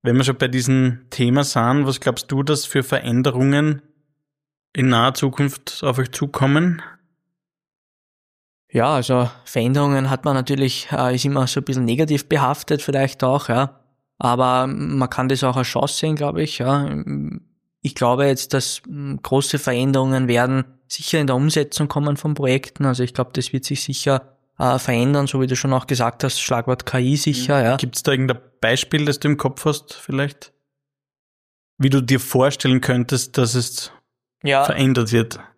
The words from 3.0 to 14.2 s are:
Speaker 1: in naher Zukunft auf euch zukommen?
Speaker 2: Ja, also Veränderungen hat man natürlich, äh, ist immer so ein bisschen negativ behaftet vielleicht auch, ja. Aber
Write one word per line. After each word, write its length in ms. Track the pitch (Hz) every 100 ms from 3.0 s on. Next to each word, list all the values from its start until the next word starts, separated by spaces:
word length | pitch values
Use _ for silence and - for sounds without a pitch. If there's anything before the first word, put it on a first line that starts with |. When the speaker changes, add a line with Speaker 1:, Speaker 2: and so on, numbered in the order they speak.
| 123 120 131 123 135 143 151 143 _ _ _ _ _ _ _ _ _
Speaker 1:
in 160 | - 131
naher 240 | 117 123
Zukunft 720 | 127 139 123 135 - - -
auf 140 | 147 127
euch 120 | 123
zukommen? 680 | - 143 - 135 147 175 165 - - _ _ _ _ _ _ _ _ _ _ _ _ _ _ _ _ _
Speaker 2:
Ja, 240 | 120 123
also 360 | 147 120 123 123 -
Veränderungen 680 | - 131 117 139 143 139 131
hat 140 | 131
man 100 | 151
natürlich, 540 | 135 127 139 135 - -
äh, 220 | 147 127
ist 100 | 127
immer 220 | 139 139 127
so 140 | -
ein 40 |
bisschen 200 | - 131
negativ 440 | 120 123 156 147 -
behaftet 540 | 151 131 143 - 143
vielleicht 400 | - 139 135 -
auch, 240 | 127 139 -
ja. 320 | 120 135 - _ _ _
Aber 480 | _